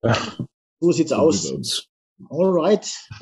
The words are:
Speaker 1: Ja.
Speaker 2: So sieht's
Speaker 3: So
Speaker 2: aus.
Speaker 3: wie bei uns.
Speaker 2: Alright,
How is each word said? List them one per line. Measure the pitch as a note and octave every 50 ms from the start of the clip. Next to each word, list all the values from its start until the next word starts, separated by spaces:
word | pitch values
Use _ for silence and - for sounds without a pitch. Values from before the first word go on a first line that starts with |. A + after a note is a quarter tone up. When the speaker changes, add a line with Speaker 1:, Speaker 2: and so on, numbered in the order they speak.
| -
Speaker 1:
Ja. | A2+ A#2 - - - - - - - _ _ _ _ _ _
Speaker 2:
So | D#3+ F3
sieht's | E3 D3+ D#3+ -
Speaker 3:
So | C3
Speaker 2:
aus. | G#2 C3+ E3 D3 F#2+ E2
Speaker 3:
wie | C#2
bei | C2+ D2
uns. | - - - - - _ _ _ _ _ _ _ - -
Speaker 2:
Alright, | C3+ D3+ F3+ F#3+ F#3 E3+ D3+ F3+ G#3+ - - - - - - _ - -